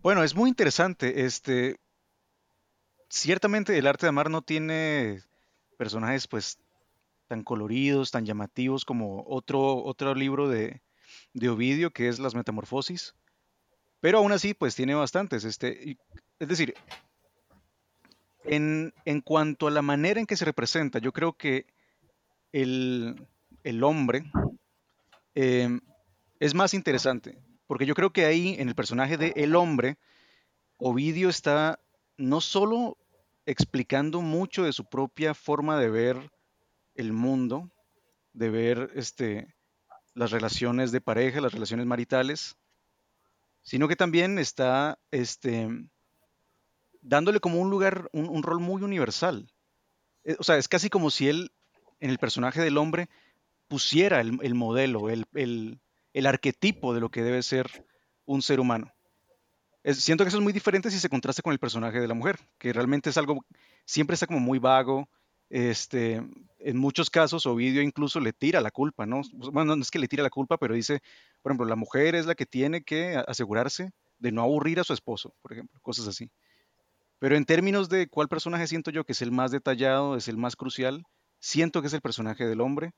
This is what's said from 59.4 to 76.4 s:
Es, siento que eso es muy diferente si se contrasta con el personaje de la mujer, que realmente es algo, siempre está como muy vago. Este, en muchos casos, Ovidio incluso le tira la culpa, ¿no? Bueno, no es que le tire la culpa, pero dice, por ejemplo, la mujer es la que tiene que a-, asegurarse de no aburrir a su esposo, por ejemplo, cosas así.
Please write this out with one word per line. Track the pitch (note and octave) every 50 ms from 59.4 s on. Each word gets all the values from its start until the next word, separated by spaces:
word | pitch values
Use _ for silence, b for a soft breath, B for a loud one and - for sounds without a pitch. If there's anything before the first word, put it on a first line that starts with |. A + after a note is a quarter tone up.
| _ _ _ _ _ _ _ _
Es, | _ C#3+ C#3 C3+
siento | - - E3 E3 G3+
que | F3+
eso | F#3+ G#3
es | G#3
muy | G3+
diferente | G3 G3+ - G#3 F#3 G3 F3+ A#3
si | F#3+ F#3
se | - F3+
contrasta | C#3 B2+ - B2 C3 -
con | - E3+
el | C#3+ C3
personaje | - B2 - A#2 A2+ A#2 G#2+ B2
de | A#2+
la | A2+ A#2
mujer, | A#2 A#2+ F#3+ G3 - - _ _ _
que | - B2
realmente | A#2 A#2 B2 B2 C#3+ C#3+ - D3+
es | C#3
algo, | D#3+ D3 C#3 D3 C3+ - _ b b b b b b b
siempre | - - D#3 D#3 C#3+ F3
está | - F3+
como | - E3+ C#3
muy | B2 B2 C3+ C3
vago. | A#2+ B2+ C3 C3 C3 B2+ C3+ C#3 C#3+ _ _ _ _ _ _ _ _ _
Este, | C#3+ B2+ A#2+ A#2+ A2+ - - - - B2+ A#2 A2+ A2+ A2+ A#2 - - - - _ _ _
en | - D3 A#2+
muchos | B2+ C3+ C#3 C3+ - D#3+ -
casos, | - E3+ D#3+ D3+ E3 E3 -
Ovidio | C3+ A#2+ A#2 A#2+ C3 C3 C#3+
incluso | C#3+ C#3+ - C#3+ D3 C#3 - -
le | C3+ A2+
tira | - _ C3+ D3+ F3+ E3+
la | A2+ G#2+
culpa, | _ - C#3 D3+ - - G#2+
¿no? | G#2+ B2 C#3 C#3+ -
Bueno, | - - A#2 C3+ - D#3 D#3+ D3+ D#3
no | D3
es | B2+ -
que | - E3
le | C3+ A#2+
tire | - C#3
la | C#3+ B2+
culpa, | - C3+ C3+ - E3+ -
pero | D3 A#2 A2
dice, | A#2 A2 - D3 C#3 b b b b b b b b
por | _ C3+
ejemplo, | C#3 A#2+ A#2+
la | A2+ A2+
mujer | A2 A2 - - B2+ D3 E3 E3+
es | E3+ D#3
la | E3 E3
que | - C3+
tiene | - - B2+ C3+ D3 D#3+ E3+ C#3+
que | - D#3 D#3 E3+ F3+ E3+
a-, | C3
asegurarse | B2 - A#2+ - A#2+ G2 G#2+ A2+ B2 C#3+ - - F#3 F#3+ _ _ _ _ _ _
de | A#2+ B2
no | A2 A2+
aburrir | A#2 B2 D3 D3+ C#3+ D#3+ E3 F3+
a | F3
su | -
esposo, | C#3 - _ - A2 - - - _ _
por | _ -
ejemplo, | - A#2 - - _ _
cosas | _ C3 A#2+ - A2+ G#2
así. | F#2+ - A#2 - _ _